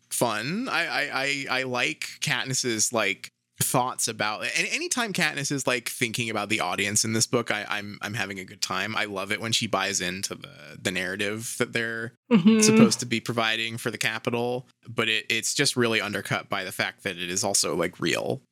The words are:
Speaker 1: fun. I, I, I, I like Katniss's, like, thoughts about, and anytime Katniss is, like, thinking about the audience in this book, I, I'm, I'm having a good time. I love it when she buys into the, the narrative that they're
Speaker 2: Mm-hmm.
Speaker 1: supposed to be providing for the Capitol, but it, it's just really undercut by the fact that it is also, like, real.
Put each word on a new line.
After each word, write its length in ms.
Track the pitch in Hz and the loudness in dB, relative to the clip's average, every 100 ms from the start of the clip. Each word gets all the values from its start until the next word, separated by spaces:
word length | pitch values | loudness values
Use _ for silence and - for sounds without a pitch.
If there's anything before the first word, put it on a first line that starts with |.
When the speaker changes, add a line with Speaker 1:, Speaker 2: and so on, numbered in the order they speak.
| _ | _
Speaker 1:
fun. 580 | - 120 107 120 190 262 | 0 0 0 -2 -4 -2
I, 200 | 156 165 | 0 0
I, 220 | 131 143 | 0 -2
I, 320 | 123 139 139 139 127 | -2 -2 -2 -2 -2
I 40 | |
like 440 | 131 120 135 156 - - | 0 0 0 -2 -8 -8
Katniss's, 680 | - 127 113 131 127 110 - | -2 -2 0 -2 0 2 2
like, 380 | 117 101 95 - _ _ - | 2 0 0 -8 _ _ -4
thoughts 460 | - 135 123 113 - | 0 2 0 -2 -2
about, 340 | 110 104 107 117 156 | 0 -2 -2 -2 0
and 100 | 190 | 0
anytime 400 | 226 349 262 233 | -2 -2 -2 -2
Katniss 400 | 185 156 143 139 | 0 0 0 -2
is, 160 | 143 131 | 0 2
like, 220 | 123 - | 0 -2
thinking 400 | - 120 107 117 | -2 -2 0 -2
about 180 | 107 104 | -2 0
the 140 | 107 | 0
audience 420 | 87 95 101 107 | 0 0 0 2
in 80 | 117 | 2
this 160 | 110 - | 2 2
book, 240 | 120 113 | 2 0
I, 140 | 107 104 | -2 -2
I'm, 320 | 104 101 101 | -6 -6 -8
I'm 120 | 104 | -6
having 260 | 107 98 98 | -4 -4 -6
a 60 | 95 | -12
good 160 | 101 | -8
time. 340 | - 92 101 107 | -2 0 0 0
I 80 | 107 | -2
love 280 | 98 98 | -2 -2
it 80 | 104 | -2
when 100 | 110 | 0
she 160 | 110 110 | -2 0
buys 320 | 98 98 98 | 0 0 0
into 340 | 90 92 - | -2 -4 -6
the, 440 | 87 92 90 76 82 | -8 -14 -18 -18 -8
the 100 | 92 | -4
narrative 640 | 92 90 98 101 110 120 - | -2 -4 -4 -4 -4 -6 -4
that 140 | 120 | -2
they're 400 | 120 117 113 113 - - | -2 -4 -6 -10 -12 2
Speaker 2:
Mm-hmm. 280 | 233 175 220 | 6 8 8
Speaker 1:
supposed 400 | 214 220 214 - | 8 8 8 6
to 80 | 123 | -2
be 120 | 117 | -4
providing 600 | - 117 113 110 113 113 | -2 0 2 2 -2 -4
for 100 | 123 | -4
the 80 | 107 | -2
Capitol, 680 | 123 113 123 120 120 123 - _ - | -2 -2 -2 -2 -2 -4 -8 _ -6
but 220 | 117 113 | 0 2
it, 160 | 110 - | 2 2
it's 260 | 113 - - | 0 0 2
just 200 | 139 127 | 2 4
really 240 | 117 110 | 4 2
undercut 480 | 98 104 95 107 - | 0 -2 -2 -2 -2
by 160 | 98 | -4
the 80 | 92 | -4
fact 300 | - 104 - | -2 -4 -4
that 160 | 101 85 | -6 -4
it 100 | 87 | -4
is 160 | 95 | -2
also, 320 | 101 98 95 82 | 2 2 2 2
like, 240 | 85 - | 0 0
real. 440 | 85 57 52 123 - | 0 0 0 -4 -8